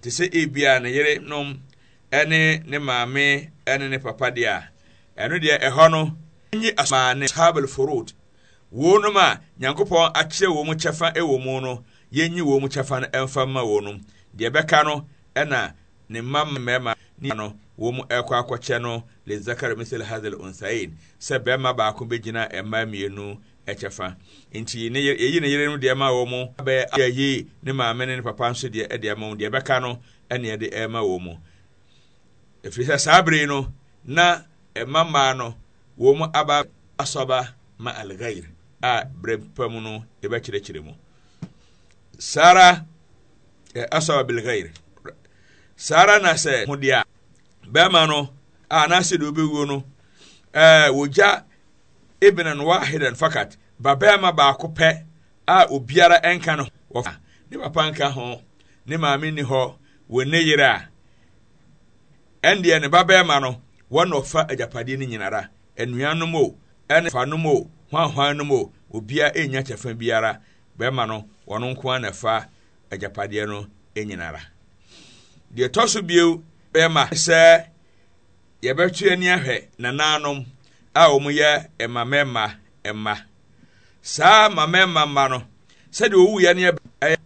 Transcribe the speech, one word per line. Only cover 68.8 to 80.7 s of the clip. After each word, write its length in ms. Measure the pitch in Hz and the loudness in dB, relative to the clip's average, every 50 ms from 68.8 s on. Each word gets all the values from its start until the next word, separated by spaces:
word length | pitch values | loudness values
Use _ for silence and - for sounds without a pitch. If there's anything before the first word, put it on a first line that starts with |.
| _ _ - | _ _ -14
obiara 380 | 113 104 104 131 147 147 147 147 | -14 -12 -8 -2 0 0 0 0
ɛnnya 280 | 156 160 135 131 135 135 | -2 -4 -4 -4 -6 -6
kyɛfa 300 | 135 117 104 - 123 113 117 | -8 -12 -12 -10 -12 -10 -6
biara. 440 | 113 117 113 113 110 110 101 - _ _ _ _ _ _ _ - | -4 -2 0 0 0 -2 -4 -6 _ _ _ _ _ _ _ -6
Bɛrima 300 | 117 127 135 127 117 107 | -6 -4 -2 -4 -4 -4
no, 180 | 110 107 107 104 _ _ _ - | -6 -10 -12 -16 _ _ _ -10
wɔno 260 | 101 110 120 127 127 | -8 -8 -6 -8 -8
nko 160 | 127 - 131 | -8 -6 -6
ara 80 | 127 127 | -6 -4
na 100 | 120 101 | -6 -8
ɛfa 360 | 92 - - 117 110 110 113 - _ _ _ _ _ _ _ _ | -10 -6 -4 -2 -2 -2 -4 -10 _ _ _ _ _ _ _ _
agyapadeɛ 560 | - 98 101 101 - - 101 101 101 104 107 104 | -14 -12 -12 -10 -8 -8 -10 -6 -6 -6 -6 -6
no 200 | 104 104 104 104 _ _ _ _ _ | -8 -10 -12 -16 _ _ _ _ _
nyinara. 460 | 110 107 104 98 87 85 82 73 78 80 - _ _ _ _ _ _ _ _ - - - - - _ _ _ _ _ _ _ - | -10 -10 -10 -10 -12 -12 -12 -14 -16 -18 -20 _ _ _ _ _ _ _ _ -20 -20 -20 -20 -20 _ _ _ _ _ _ _ -2
Deɛ 140 | 110 127 127 | -2 -2 0
ɛtɔ 180 | 123 202 233 220 | 2 0 0 0
so 140 | - 220 | 0 -4
bio, 420 | 196 165 170 175 170 170 165 170 160 _ _ _ _ _ _ | -4 2 2 4 4 4 2 -2 -8 _ _ _ _ _ _
bɛrima, 360 | 160 165 165 160 151 135 - | 2 2 4 4 2 0 0
sɛ 540 | 170 160 - 170 165 165 165 165 165 165 165 - _ _ _ _ _ _ _ _ _ _ _ _ _ _ _ _ _ _ | 0 -4 0 4 6 8 10 10 10 8 6 -4 _ _ _ _ _ _ _ _ _ _ _ _ _ _ _ _ _ _
yɛbɛto 500 | - 123 135 147 175 185 180 - 196 196 | -4 -4 0 0 0 0 0 0 2 2
ani 140 | 180 180 180 180 | 2 2 2 2
ahwɛ 400 | 180 180 135 131 120 - - - _ _ | 2 0 0 -4 -4 -4 -6 -12 _ _
nananom 640 | 120 123 131 143 151 156 151 151 147 147 143 139 127 113 - _ _ _ | -8 -6 -2 0 0 0 0 0 -2 -4 -6 -6 -10 -14 -18 _ _ _